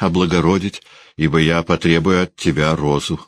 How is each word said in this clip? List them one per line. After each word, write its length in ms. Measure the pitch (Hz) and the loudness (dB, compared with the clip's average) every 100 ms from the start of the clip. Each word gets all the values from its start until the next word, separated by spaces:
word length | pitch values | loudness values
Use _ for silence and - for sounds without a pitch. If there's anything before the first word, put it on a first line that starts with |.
облагородить, 800 | 92 87 90 87 82 95 98 - - - - - | -2 0 2 2 2 0 -2 -10 -20 -20 -20 -4
ибо 220 | 78 80 | 0 2
я 240 | 78 85 | 2 0
потребую 640 | 82 85 85 82 82 90 | 0 -2 2 2 2 0
от 100 | 90 | -2
тебя 400 | - 85 73 78 | -4 -2 0 0
розу. 460 | 78 73 71 - 82 | 0 0 -2 -2 -8